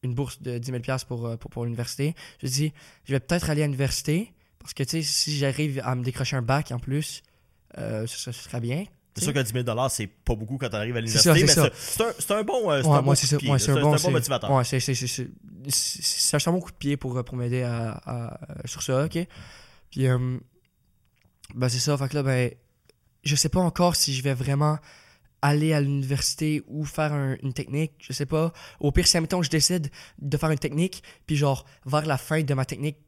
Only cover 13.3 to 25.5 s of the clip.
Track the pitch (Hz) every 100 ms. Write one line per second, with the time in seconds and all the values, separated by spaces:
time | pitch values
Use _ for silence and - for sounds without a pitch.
13.3 | 147 - 135 - 135 147 147 180 156 120
14.3 | 131 - 135 120 131 123 123 123 - 127
15.3 | - - - 135 - - - - - -
16.3 | 151 165 180 175 - 143 143 135 123 120
17.3 | 127 120 127 123 117 113 - - 120 117
18.3 | - - - 120 - - 131 151 160 180
19.3 | - - - - - - - 131 127 127
20.3 | 127 - _ _ _ _ _ _ _ _
21.3 | _ - 123 127 123 147 143 135 147 135
22.3 | 127 123 - _ _ _ _ _ _ -
23.3 | 143 160 180 180 - 175 160 143 135 135
24.3 | 131 131 139 151 151 - - - _ _
25.3 | _ 143